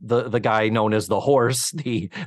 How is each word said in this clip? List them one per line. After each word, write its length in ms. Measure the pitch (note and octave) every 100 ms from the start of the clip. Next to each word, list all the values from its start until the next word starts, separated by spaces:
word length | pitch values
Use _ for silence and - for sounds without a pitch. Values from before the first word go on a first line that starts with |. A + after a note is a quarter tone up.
the, 300 | A2 A#2+ A#2+
the 100 | A#2
guy 300 | A2 A2 A2
known 240 | A2+ G#2+
as 120 | G#2+ -
the 140 | G2+
Horse, 500 | - C#3 A#2+ B2+ -
<laughs> 20 |
the, 360 | E3 B2+ A#2 G#2 -